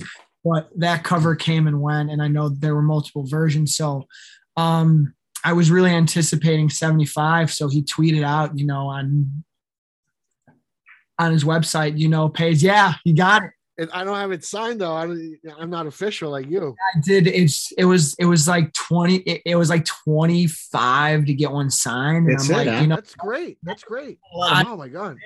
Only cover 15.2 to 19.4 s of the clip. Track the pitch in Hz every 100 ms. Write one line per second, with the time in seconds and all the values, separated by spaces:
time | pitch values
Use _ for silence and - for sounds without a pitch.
15.2 | 165 156 160 151 170 170 156 - 202 202
16.2 | 156 139 135 180 156 - 190 175 147 196
17.2 | 180 185 175 - - - 185 180 147 -
18.2 | 175 175 151 175 160 - - 170 175 185
19.2 | 185 170